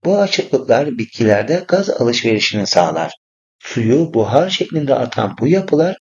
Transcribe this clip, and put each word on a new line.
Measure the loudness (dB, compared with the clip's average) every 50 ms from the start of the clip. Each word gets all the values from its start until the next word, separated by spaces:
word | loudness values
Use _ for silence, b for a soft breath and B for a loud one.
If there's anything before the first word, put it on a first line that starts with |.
| _
Bu | 0 2 2
açıklıklar | 2 0 0 -4 -4 0 -2 -2 2 2 2 2 2 -2 -4 -6
bitkilerde | -8 -8 -4 0 2 2 4 2 2 0 -2 -4 0 0
gaz | 0 0 0 -2
alışverişini | -2 0 0 0 0 0 0 0 0 0 0 -2 -2 -2 -4
sağlar. | 0 2 2 2 2 0 -4 -4 -6 -8 _ _ _ _ _ _ _ _ _ _
Suyu | -8 -6 -2 0 2 2 2 2 0 0
buhar | 0 0 2 2 2 2 2
şeklinde | -2 -4 -4 -4 -2 -4 0 0 0
atan | 0 0 -4 -4 -4 -4 -4 -4 -2
bu | 0 2
yapılar | 2 2 2 0 2 2 2 0 -2 -6